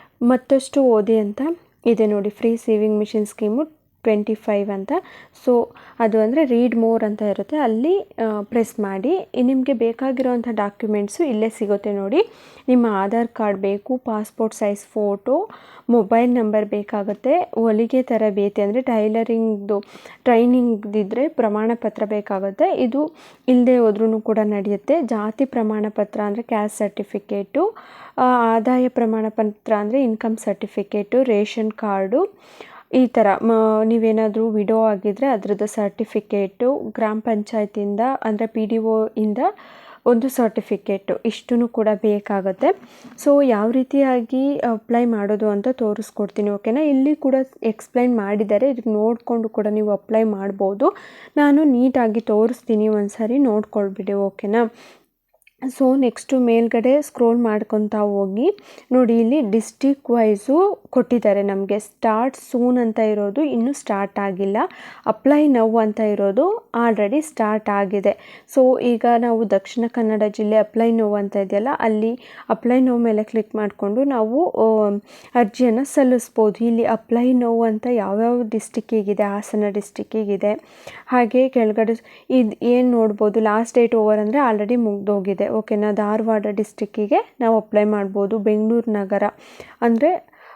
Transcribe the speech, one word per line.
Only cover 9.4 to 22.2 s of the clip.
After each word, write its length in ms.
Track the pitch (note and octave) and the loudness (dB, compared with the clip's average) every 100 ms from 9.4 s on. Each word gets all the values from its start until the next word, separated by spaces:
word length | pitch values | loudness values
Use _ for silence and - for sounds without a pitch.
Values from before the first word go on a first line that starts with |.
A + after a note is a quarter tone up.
ನಿಮ್ಗೆ 300 | B3 C4 C4 | 0 0 0
ಬೇಕಾಗಿರೋಂಥ 760 | A#3 A#3 A3+ C4 B3+ B3+ B3 A#3 | 0 -2 -2 -4 -2 -2 -2 -4
ಡಾಕ್ಯುಮೆಂಟ್ಸು 760 | G#3+ G3+ - G#3+ G#3 G3+ - | -4 -6 -6 -4 -2 -4 -4
ಇಲ್ಲೇ 240 | D4+ G#3+ A3 | -2 0 -2
ಸಿಗುತ್ತೆ 440 | - G3+ G3+ G#3 | -4 -2 -2 -2
ನೋಡಿ. 260 | G3+ G3 D#4 A#4 - - - - | -4 -2 0 -2 -6 -20 -10 2
ನಿಮ್ಮ 180 | B3 A#3 | 2 2
ಆಧಾರ್ 380 | G3 G3+ A3+ A#3 | 0 0 -2 -2
ಕಾರ್ಡ್ 300 | - G#3 G3 | -4 -4 -2
ಬೇಕು, 380 | G3 G3+ - B3+ | -4 -4 -4 -6
ಪಾಸ್‌ಪೋರ್ಟ್ 580 | A#3 G#3+ G#3+ - A3 | -4 -6 -8 -4 -6
ಸೈಜ್ 240 | - G#3 G3+ | -2 -4 -4
ಫೋಟೋ, 720 | - G#3+ G#3 G3+ B3 D4+ G#4+ - - - - | -8 -4 -2 -2 0 -2 -2 -12 -20 -12 2
ಮೊಬೈಲ್ 440 | A#3 G3+ A#3 B3 | 2 4 2 2
ನಂಬರ್ 300 | A#3+ G#3+ G#3+ | 2 0 0
ಬೇಕಾಗುತ್ತೆ, 880 | G#3 G#3 G3+ G#3 G3+ G3+ C4 F4 - | -2 -6 -6 -6 -6 -4 0 0 0
ಹೊಲಿಗೆ 480 | A3+ A3+ G#3+ A#3 C4 | -2 0 0 0 0
ತರಬೇತಿ 600 | B3+ A3 G#3+ G3+ G3+ G#3 | 0 0 0 0 -2 -2
ಅಂದ್ರೆ 180 | G3+ A#3+ | -2 -2
ಟೈಲರಿಂಗ್‌ದು 1040 | B3+ A3+ G#3+ A3+ A3+ A3+ A3 G3+ G3+ G3+ - - - - | -2 0 0 0 -2 0 0 -2 -4 -6 -6 -20 -20 -4
ಟ್ರೈನಿಂಗ್ 720 | B3+ A3+ B3 B3+ A#3+ G#3 G#3 G#3+ | 2 4 4 4 2 -2 -2 -4
ಇದ್ರೆ 320 | G3 A#3 D4+ | -2 -2 -2
ಪ್ರಮಾಣ 420 | C#4 A3 G#3+ A3+ | 0 -2 0 -2
ಪತ್ರ 300 | A#3 A3 - | -2 -4 -4
ಬೇಕಾಗುತ್ತೆ. 800 | G#3 G#3 | -4 -4